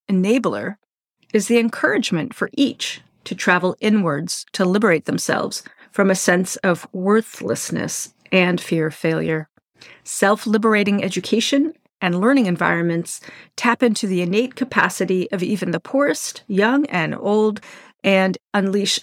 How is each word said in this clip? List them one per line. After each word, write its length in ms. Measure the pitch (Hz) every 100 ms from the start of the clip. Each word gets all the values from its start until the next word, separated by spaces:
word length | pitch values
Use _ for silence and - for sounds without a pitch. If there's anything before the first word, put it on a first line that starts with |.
| -
enabler 680 | 190 185 254 202 - - 208 _ _ _ _ _
is 140 | 214 196
the 120 | 233
encouragement 760 | 226 - 311 392 - 165 151
for 160 | - -
each 460 | - 277 - - - - _
to 140 | - -
travel 400 | - 180 180 -
inwards 680 | 214 214 175 143 170 - -
to 120 | -
liberate 400 | 185 190 214 165
themselves 580 | - 175 - - 202 - - - -
from 180 | - 196
a 60 | 185
sense 400 | - 180 180 -
of 320 | 196 170 -
worthlessness 1200 | 185 185 208 214 - - 113 - 165 - - - _ _
and 280 | 185 180 175
fear 260 | - 165 156
of 80 | 151
failure. 520 | 165 160 165 156 156 _ _ _ - -
Self-liberating 1000 | - - 196 208 - 214 220 214 202 202
education 680 | 196 185 - 220 - 277 302 - _ _
and 200 | 185 175
learning 260 | 214 277 208
environments 760 | 170 170 170 170 170 175 - - - -
tap 260 | - 240 233
into 280 | 247 208 208
the 140 | 185
innate 340 | 175 202 247 -
capacity 760 | 254 - 180 - 185 185 175
of 140 | 190
even 260 | 175 202 185
the 80 | 170
poorest, 640 | - 269 285 311 - - -
young 360 | 190 214 269 302
and 280 | 180 156
old, 460 | 147 - 214 214 208 - - - _
and 340 | 196 190 190 185 -
unleash 440 | 208 196 202 196 -